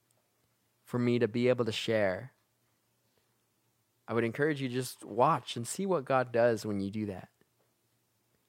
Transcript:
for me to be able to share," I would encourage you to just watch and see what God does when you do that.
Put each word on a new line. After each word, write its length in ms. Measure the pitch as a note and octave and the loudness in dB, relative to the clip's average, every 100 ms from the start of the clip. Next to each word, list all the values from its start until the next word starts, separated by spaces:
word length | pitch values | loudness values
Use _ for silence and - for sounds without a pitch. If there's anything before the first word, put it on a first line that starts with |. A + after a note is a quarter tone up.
| _ _ _ _ _ _ _ _ | _ _ _ _ _ _ _ _
for 160 | - B2 | -6 -2
me 180 | B2 A#2+ | 2 2
to 80 | A2+ | 2
be 220 | A#2+ B2 | 2 2
able 160 | B2 | 2
to 80 | A2+ | 0
share," 600 | G#2+ - A2 G2 F2+ C3 _ _ _ _ _ _ _ _ _ _ _ _ _ _ _ _ _ - | -2 0 2 2 -2 -8 _ _ _ _ _ _ _ _ _ _ _ _ _ _ _ _ _ -4
I 80 | |
would 100 | A2+ | 0
encourage 360 | A#2 A2+ D3 C#3+ | 0 0 0 0
you 80 | C3+ | -4
to 60 | |
just 300 | B2 B2+ - | -4 -6 -8
watch 520 | - G2+ C3+ D3+ - B2 | -6 2 2 2 -2 -8
and 100 | A#2 | -8
see 200 | - G3 | -4 -2
what 180 | E3+ | -2
God 280 | B2+ C3 B2 | 0 0 2
does 340 | A#2 A#2+ A2 A2 | 4 4 4 -2
when 140 | G2+ | -2
you 100 | G2 | -2
do 160 | A2 G#2 | -4 -6
that. 220 | F#2 - _ _ _ _ _ _ _ _ _ _ _ | -8 -14 _ _ _ _ _ _ _ _ _ _ _